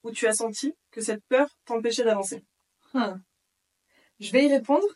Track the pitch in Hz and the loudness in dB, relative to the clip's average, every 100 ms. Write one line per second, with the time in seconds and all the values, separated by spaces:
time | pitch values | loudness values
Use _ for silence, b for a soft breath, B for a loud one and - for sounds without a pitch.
0 | 233 226 226 214 226 208 277 - _ - | -10 0 0 0 -4 -4 -6 -6 _ -8
1 | 214 214 _ 254 285 _ - 233 226 226 | -6 -6 _ 2 2 _ -6 -4 -2 0
2 | 226 208 190 - _ _ _ _ _ 262 | 0 0 -4 -10 _ _ _ _ _ -4
3 | 214 190 _ _ _ _ _ _ _ _ | -4 -6 _ _ _ _ _ _ _ _
4 | _ _ 208 254 285 277 233 302 403 | _ _ 0 4 4 2 2 2 2